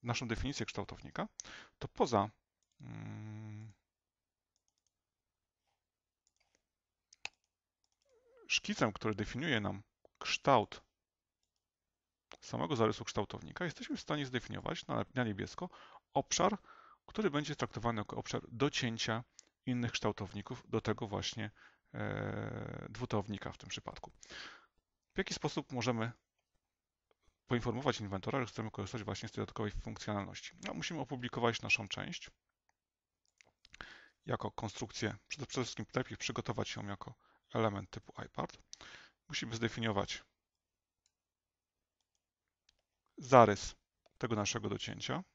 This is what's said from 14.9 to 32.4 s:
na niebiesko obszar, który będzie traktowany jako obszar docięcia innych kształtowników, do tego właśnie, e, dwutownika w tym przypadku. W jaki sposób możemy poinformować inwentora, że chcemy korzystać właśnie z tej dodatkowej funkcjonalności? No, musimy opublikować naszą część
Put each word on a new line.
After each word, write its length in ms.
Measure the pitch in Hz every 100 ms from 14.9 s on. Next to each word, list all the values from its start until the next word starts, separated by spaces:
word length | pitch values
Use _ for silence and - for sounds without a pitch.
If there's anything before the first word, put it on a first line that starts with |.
| 120 104 -
na 80 |
niebiesko 460 | 120 98 101 - 180 - - - _
obszar, 440 | - - - 175 208 - - - - -
który 260 | - 214
będzie 240 | 147 147 147
traktowany 460 | 123 - 113 113
jako 160 | 104 -
obszar 240 | - 123 -
docięcia 760 | 117 139 - 123 113 - 113 120 _ - _ -
innych 260 | 123 120
kształtowników, 720 | - 110 104 98 101 - 127 -
do 120 | 113
tego 260 | 110 107 110
właśnie, 440 | 101 95 - 107 - - _ _
e, 960 | - 107 101 104 104 107 110 110 - -
dwutownika 600 | - 123 107 101 101 -
w 60 | -
tym 120 | -
przypadku. 420 | - - - - - - - - - _ _ _ _ _
W 40 | -
jaki 160 | 190
sposób 380 | 175 151 - 143
możemy 400 | 131 113 117 113 117 _ _ _ _ _ _ _ _ _ _ _ _ _
poinformować 540 | 120 113 113 143 120
inwentora, 380 | 104 95 92 127
że 60 | 120
chcemy 260 | - 110
korzystać 320 | - 101 117
właśnie 260 | 104 98 113
z 20 |
tej 100 | -
dodatkowej 300 | 104 - 107
funkcjonalności? 800 | - - 110 - 104 95 95 - -
No, 100 | -
musimy 260 | - 156 165
opublikować 640 | 135 135 123 - 117 113
naszą 260 | 107 - 101
część 420 | - 98 - - -